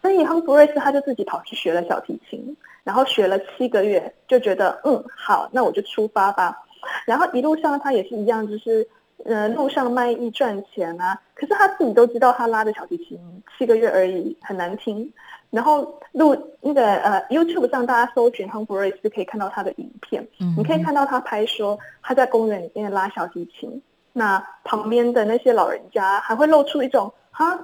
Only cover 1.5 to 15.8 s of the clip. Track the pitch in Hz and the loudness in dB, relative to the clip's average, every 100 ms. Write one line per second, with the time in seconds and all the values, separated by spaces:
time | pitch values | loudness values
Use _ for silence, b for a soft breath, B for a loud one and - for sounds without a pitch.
1.5 | 226 - 170 175 - - - _ - - | -6 -2 -2 -2 -6 -6 -14 _ -14 -14
2.5 | 302 B B - 208 269 - 190 190 - | -16 B B -2 0 2 2 2 0 -4
3.5 | - - 208 208 185 - _ _ 254 208 | -6 -2 0 2 0 -2 _ _ 2 2
4.5 | 185 190 - 294 226 - - - 196 - | 0 0 0 0 0 -2 -12 0 0 0
5.5 | 254 220 - 214 - 214 214 196 196 175 | 0 0 0 -6 -4 -2 0 0 0 -2
6.5 | - - B B B - 220 - 247 294 | -4 -20 B B B -4 0 0 0 0
7.5 | 311 320 285 285 240 190 233 208 220 214 | 0 0 -2 -2 -2 -2 -4 -2 -2 -4
8.5 | 214 233 226 220 b b _ - 220 214 | -8 -2 0 -2 b b _ -4 -2 0
9.5 | 247 269 - 247 247 240 233 240 - 247 | 0 -2 0 -2 0 0 -2 -6 -2 -2
10.5 | 196 - - 170 170 185 190 _ - 294 | -2 -10 -8 -8 -4 -6 -6 _ -12 -4
11.5 | 403 392 392 277 208 240 240 254 240 233 | 2 2 2 2 6 4 6 4 4 0
12.5 | 220 214 208 - 175 - 175 175 180 - | 0 -2 -4 -10 -12 -12 -18 -18 -20 -20
13.5 | - 240 220 233 190 185 185 - - - | -6 2 2 4 2 0 -2 -6 -10 -12
14.5 | 190 175 208 - 208 262 _ B B _ | -8 -8 -8 -8 -8 -12 _ B B _
15.5 | 226 240 294 | -2 2 2